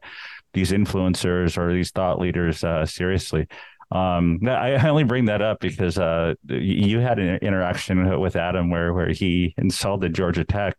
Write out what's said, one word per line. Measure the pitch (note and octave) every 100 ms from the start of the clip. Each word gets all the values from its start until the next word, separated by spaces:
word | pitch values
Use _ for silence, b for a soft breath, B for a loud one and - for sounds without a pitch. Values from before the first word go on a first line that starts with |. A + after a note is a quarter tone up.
| B B B B _
these | F#2+ F2+
influencers | G2 F#2+ F#2+ F#2 F2+ F2+ F2+ F2 F2+
or | F2
these | F2+ F2
thought | - F#2 -
leaders, | F2+ E2+ E2+ D#2
uh, | E2+ D#2+ D#2
seriously. | - F2+ F#2+ - D#2 D#2+ B B B B
Um, | F2+ F#2 F2 E2+ E2+ A#2
I, | B2+ B2
I | C#3 D#3
only | D3+ B2+
bring | B2 A2+
that | G#2
up | G#2+ G2+
because, | F#2 D#2 F2+ F#2+
uh, | E2 E2 E2 - -
y-, | C2
you | F#2+ - G2+ A#2
had | B2 G#2+
an | F2+ F#2+
interaction | G#2 F#2+ F2+ F2+ - F#2 F#2 F2
with | F#2 F2
Adam | F2 F2+ F2
where, | E2+ E2+
where | F2+ E2+
he | D#2+ F#2+ F2+ E2+ -
insulted | F2+ - G2+ G2 F2+
Georgia | E2 F2 F2
Tech | D#2 G2+ G2